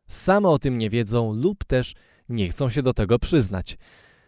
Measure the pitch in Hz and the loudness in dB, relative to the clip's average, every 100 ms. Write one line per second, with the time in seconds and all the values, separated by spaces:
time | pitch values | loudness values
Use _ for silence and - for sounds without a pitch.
0 | - - - 202 196 147 139 123 110 117 | -10 -4 2 4 4 2 2 -2 0 0
1 | 104 120 113 107 165 202 - 127 123 - | 0 0 0 0 -2 -2 -2 -2 -2 -10
2 | _ _ - 117 92 - 131 117 131 120 | _ _ -8 -4 -4 -2 -2 0 0 0
3 | 98 120 - 160 98 92 - - - _ | 0 0 2 0 0 -4 -8 -14 -20 _
4 | _ _ | _ _